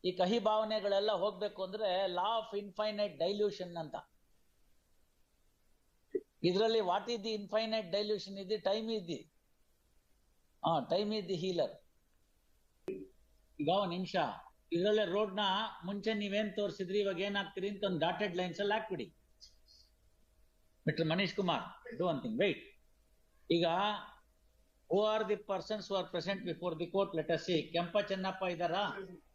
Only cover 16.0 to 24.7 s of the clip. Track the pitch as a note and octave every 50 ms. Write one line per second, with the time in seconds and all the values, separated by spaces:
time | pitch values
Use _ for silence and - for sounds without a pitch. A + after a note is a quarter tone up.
16 | G3 A3 A3 G#3 G#3 G3+ G3 G#3 A3 G#3 - G#3+ G#3 G3 - - F#3+ F3 F#3+ G#3
17 | G3+ G3 F#3 E3+ G3 G3+ G3+ G3+ G3 G3+ - F#3+ F3+ G3+ G#3 G3 G#3 F#3+ F3+ D3+
18 | D#3 F3 F3+ F3+ G#3 G3 E3+ F3+ F3+ F3+ D#3 - G3+ G3+ G#3+ A3 A3 A3 F#3+ C#3+
19 | A2 - - _ _ _ _ _ - - - - - - - - - _ _ _
20 | _ - _ _ _ _ _ _ - _ _ _ _ _ _ _ _ D#3+ D3+ -
21 | E3 D#3 E3 F#3 G3+ F3 - - F#3+ F3+ D#3 A#2 - - - - - - - -
22 | F3+ F3 D#3 C3 - A#2 G#2+ B2+ G3 G3 D3+ - - - - - _ _ _ _
23 | _ _ _ _ _ _ _ - - - E3+ E3+ F3 E3 E3+ F#3 G3+ G#3+ G#3 G3
24 | - - - - _ _ _ _ _ _ _ _ _ _